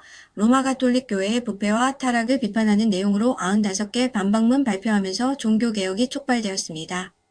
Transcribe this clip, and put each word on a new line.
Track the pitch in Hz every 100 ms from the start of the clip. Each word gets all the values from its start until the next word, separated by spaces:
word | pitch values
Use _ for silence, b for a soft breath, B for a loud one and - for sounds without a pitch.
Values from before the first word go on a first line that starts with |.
| B B B
로마 | - 226 269
가톨릭 | 262 262 254 247 254
교회의 | 196 196 240
부패와 | 233 196 208 220 262
타락을 | 269 254 240 233 269
비판하는 | 202 220 214 208 226
내용으로 | 185 202 202 240 262
아흔다섯 | 180 214 202 196 208
개 | 240 254
반박문 | 220 196 220 226 269
발표하면서 | 254 190 226 202 190 190 254 277
종교개혁이 | 220 220 233 214 185 190 254
촉발되었습니다. | 285 269 240 208 190 - 156 160 180 185 - _